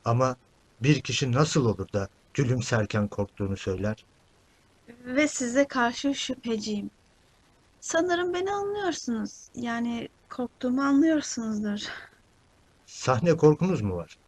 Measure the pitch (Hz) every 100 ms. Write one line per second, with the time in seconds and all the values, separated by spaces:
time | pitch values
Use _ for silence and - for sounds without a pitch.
0 | 117 120 131 127 _ _ _ _ 127 147
1 | - 120 135 123 151 165 117 92 95 101
2 | 98 _ _ - 139 127 - 117 104 107
3 | 104 - 98 - 98 98 - 92 104 110
4 | _ _ _ _ _ _ _ _ - 240
5 | 247 254 294 - 240 254 277 262 240 240
6 | 277 269 - 254 233 226 214 208 202 _
7 | _ _ _ _ _ _ _ _ - 330
8 | 349 349 359 359 392 403 403 415 381 294
9 | - 226 202 - - - 240 233 233 233
10 | - _ _ - 247 _ 254 254 277 277
11 | 320 311 - - 226 214 208 208 - -
12 | - _ _ _ _ _ _ _ - -
13 | - 127 170 156 151 151 180 160 104 87
14 | 80 -